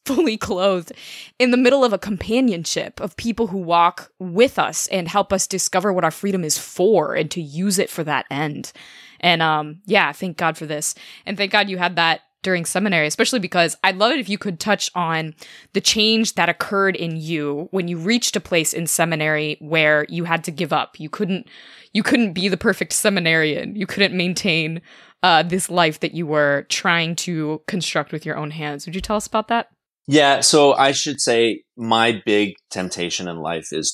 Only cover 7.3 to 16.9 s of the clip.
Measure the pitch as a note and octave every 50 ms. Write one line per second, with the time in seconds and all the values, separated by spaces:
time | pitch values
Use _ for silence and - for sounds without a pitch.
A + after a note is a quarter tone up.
7.3 | - F3 D#3+ C#3 C#3+ E3 F#3+ G#3 F#3 G3 F#3 - - F3 D3+ D#3 C#3+ B2+ - -
8.3 | C3+ C#3 D#3 D3 D3 - D3 - - - - - - - - - - - - F3
9.3 | E3+ E3 D#3+ D#3 D#3 D3+ D3+ D3+ D3+ F#3 - F#3+ G#3 G3 E3+ C#3+ C#3+ - F#3+ F3+
10.3 | D#3 - F3+ D#3+ D#3+ - E3 D3 D3+ D3 D3+ - - - - - - - - -
11.3 | G#3 F#3+ G3+ F#3+ A3 G#3 G3+ G3+ F#3 F3+ F3 F3+ F3 E3+ E3+ E3 D#3 - _ _
12.3 | _ _ - F#3+ F#3 F3 E3 - - F#3 G3+ G#3 F3+ D#3+ D3+ D3+ - - - -
13.3 | C4 A#3 F3+ F3 - F3+ E3+ D#3+ - - - F#3+ F#3 F#3 G#3 A#3+ D#4+ C#4+ G#3+ F#3+
14.3 | G#3 - - G#3 E3+ - - G#3+ G3+ - - - - F3+ E3+ D#3+ D#3+ D#3+ D#3+ D#3
15.3 | D3+ _ - - - - - _ - F#3+ - - - A3 G#3+ A3 A3 A3 A3+ -
16.3 | - F#3+ E3 F3 E3+ - - - G#3 G3 G3 F#3+